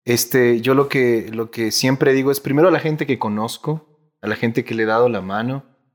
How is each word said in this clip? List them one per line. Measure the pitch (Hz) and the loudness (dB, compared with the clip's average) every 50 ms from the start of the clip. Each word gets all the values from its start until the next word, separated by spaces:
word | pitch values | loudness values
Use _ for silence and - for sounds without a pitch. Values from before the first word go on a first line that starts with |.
| _ | _
este, | 120 120 117 - - - 131 123 120 120 113 | 0 0 0 0 2 2 4 4 4 4 2
yo | 113 131 131 | 2 2 2
lo | 139 139 139 | 2 2 2
que, | - 139 127 120 120 110 92 107 | 0 0 2 2 2 0 -2 -4
lo | 113 113 113 110 | -8 -8 -8 -8
que | - 117 113 110 | -6 -6 -4 -4
siempre | - - - 131 135 135 156 139 | -2 0 0 0 0 2 2 2
digo | 131 135 131 139 | 2 2 2 0
es | 139 139 | -2 -2
primero | - - 135 147 165 185 | -2 -2 2 2 4 4
a | |
la | 160 143 | 4 2
gente | - 156 156 151 156 | 0 -2 -4 -2 -2
que | 139 131 113 | -2 -2 -2
conozco, | - 110 104 107 110 117 - - - 151 156 156 - _ _ _ _ _ _ _ | -2 -4 -4 -4 -4 -6 -8 -8 -6 -6 -6 -6 -8 _ _ _ _ _ _ _
a | - | -6
la | 107 107 | -6 -4
gente | - - 117 117 135 120 | -2 -2 -2 -2 -2 -4
que | - 117 | -4 -4
le | 113 | -2
he | 110 | -2
dado | 110 110 117 123 123 | 0 2 2 2 2
la | 113 98 | 0 -2
mano, | 92 95 98 104 113 127 131 139 - _ _ _ _ _ | -6 -6 -6 -4 -4 -6 -6 -8 -12 _ _ _ _ _